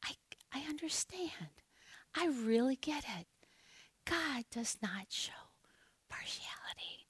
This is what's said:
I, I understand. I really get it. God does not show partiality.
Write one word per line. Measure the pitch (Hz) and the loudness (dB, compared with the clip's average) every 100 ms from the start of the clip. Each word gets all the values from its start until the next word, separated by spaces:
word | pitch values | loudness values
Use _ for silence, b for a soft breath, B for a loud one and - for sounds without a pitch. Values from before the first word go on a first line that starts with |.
I, | - 392 _ - - | -6 -8 _ -20 -8
I | 269 302 | -8 -4
understand. | 302 320 - - 370 349 - 156 - _ B B B B - | -2 0 0 0 -2 -4 -2 -10 -10 _ B B B B 2
I | 349 | 4
really | 269 220 226 247 262 | 4 6 8 8 4
get | - 302 - 196 | 2 0 0 -6
it. | 170 _ B B B B B B - | -8 _ B B B B B B 0
God | 330 320 262 233 | 2 2 0 -2
does | 233 226 - | -4 -2 -2
not | 214 190 196 | -2 -4 -6
show | - - - - _ b b b b _ | -4 -4 -6 -18 _ b b b b _
partiality. | - - - - - - - - - - | -8 -6 -6 -6 -8 -8 -8 -10 -12 -16